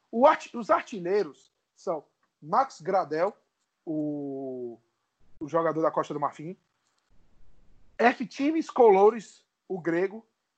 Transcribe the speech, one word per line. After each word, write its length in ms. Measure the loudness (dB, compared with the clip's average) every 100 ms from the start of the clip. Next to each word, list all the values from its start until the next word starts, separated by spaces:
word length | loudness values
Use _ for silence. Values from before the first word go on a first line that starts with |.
| _
O 160 | 4 4
art-, 260 | 4 -2
os 160 | -10 0
artilheiros 800 | 0 0 -8 -2 -2 -2 -8 _ _ _ _
são 260 | -8 -8 -10 _ _ _
Max 380 | -2 0 0 -4
Gradel, 520 | -2 -2 0 -2 -2 -4 _ _ _ _ -8
o, 880 | -6 -4 -6 -8 -10 -10 -10 -12 -14 _ _ _ _ _ -16
o 80 | -4
jogador 340 | 0 0 0
da 120 | 0
Costa 200 | -2 -4
do 60 | -4
Marfim, 380 | -6 -6 -14 -16 _ _ _ _ _ _ _ _ -20 -20 -20 -20 -16 0
F. 300 | 2 2 -4
Times 420 | -4 -2 -2 -2
Colores, 760 | 4 6 8 6 4 -4 -20 _ _ -12
o 120 | -8
grego, 460 | -4 -2 -2 -6 -20 _ _